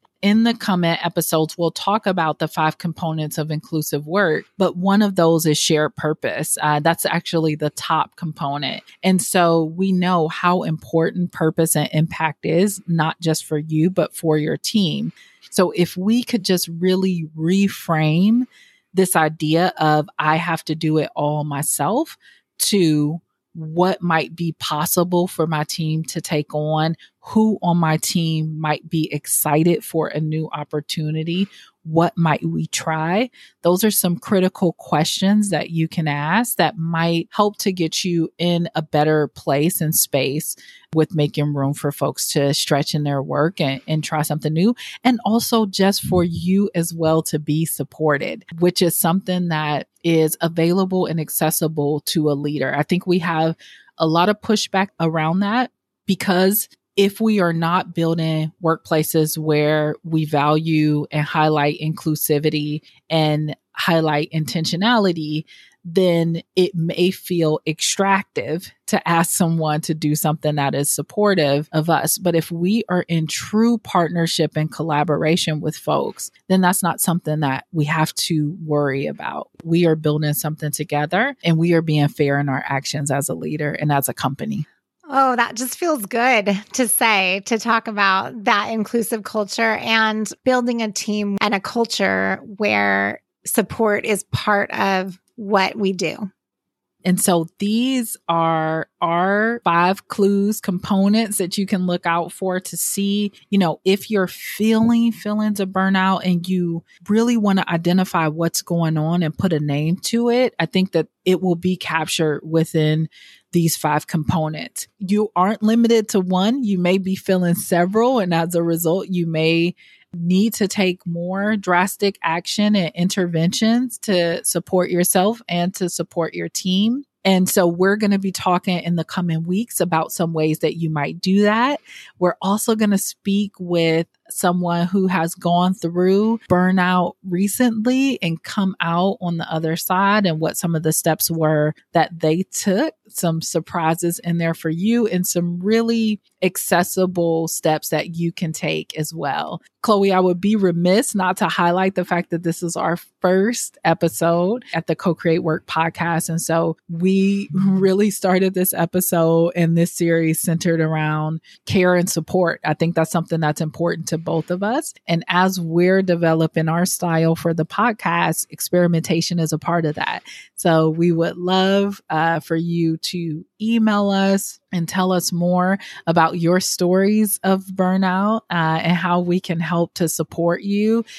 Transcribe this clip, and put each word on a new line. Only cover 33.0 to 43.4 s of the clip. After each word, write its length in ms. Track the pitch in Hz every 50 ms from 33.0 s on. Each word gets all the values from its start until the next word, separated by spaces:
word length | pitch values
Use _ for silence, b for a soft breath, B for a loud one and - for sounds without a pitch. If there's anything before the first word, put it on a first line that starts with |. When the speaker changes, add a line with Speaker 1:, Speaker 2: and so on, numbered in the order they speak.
| 156 165 180 214 262 247 B B B B B B
Speaker 1:
Those 220 | - 170 180 185 220
are 80 | 214
some 260 | 196 - - 180 175
critical 560 | - - - 214 190 185 185 - - 196 170 -
questions 800 | - - - - 147 165 - - - 190 196 208 208 208 202
that 180 | 175 151 - -
you 180 | 165 165 160
can 200 | 160 - 175 156
ask 500 | 151 143 147 147 156 180 220 247 - -
that 200 | - 175 151 -
might 520 | 165 165 165 170 165 165 170 170 165 - -
help 260 | - - 208 208 208
to 140 | - - 202
get 320 | 185 180 170 190 - - -
you 300 | 185 170 170 160 - -
in 300 | - 170 175 175 170 170 - -
a 60 | 160
better 460 | 156 - - 147 151 156 156 151 147
place 540 | 127 - - - 165 139 143 151 175 - -
and 140 | 160 151 165
space 600 | - - - - 139 135 135 139 175 - - - B B B B B B B -
with 220 | 160 156 - -
making 380 | 151 147 131 - 156 147 147 143
room 200 | 143 139 139 147
for 180 | - - 143
folks 360 | 139 - 147 143 139 - - -
to 240 | - 151 143 143 135
stretch 420 | - - - 151 139 143 - -
in 80 | 151 147
their 180 | 143 143 139
work 400 | 131 151 139 143